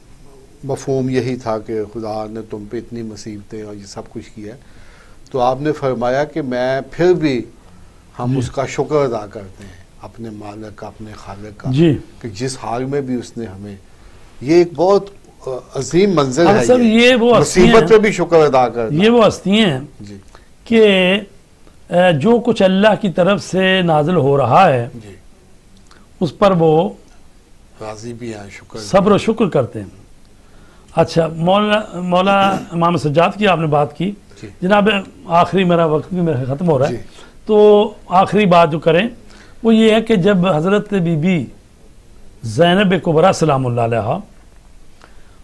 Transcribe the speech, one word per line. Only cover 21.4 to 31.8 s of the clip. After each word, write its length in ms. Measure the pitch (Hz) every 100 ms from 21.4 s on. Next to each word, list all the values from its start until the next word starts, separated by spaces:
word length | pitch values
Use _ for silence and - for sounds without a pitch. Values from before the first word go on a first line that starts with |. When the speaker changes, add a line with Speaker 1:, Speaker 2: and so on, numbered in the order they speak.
| _ _ - - -
Speaker 2:
अ, 200 | 175 180
जो 260 | 143 202 233
कुछ 220 | 240 -
अल्लाह 320 | 190 190 214
की 140 | 190 202
तरफ 300 | 185 175 190
से 420 | - 180 190 190
नाजिल 320 | 170 151 151 175
हो 200 | 135 139
रहा 280 | 120 160 180
है 200 | 127 117
Speaker 1:
जी। 280 | 117 101 90 - - _ - _ - - - - -
Speaker 2:
उस 160 | 170 -
पर 160 | 202
वो 420 | 175 160 156 202 - - - - _ _ - - -
Speaker 1:
राजी 300 | 107 107 120
भी 180 | 117 117
हैं, 180 | 104 98
शुक्र 280 | - - 113
भी। 60 |
Speaker 2:
सब्र 280 | 104 196 196
और 60 | 196
शुक्र 280 | 226 220 185
करते 300 | 147 117 110
हैं। 120 | 98 - - - - - - - - - -
अच्छा, 340 | 165 160 165 160
मौला, 540 | 160 170 202 208 214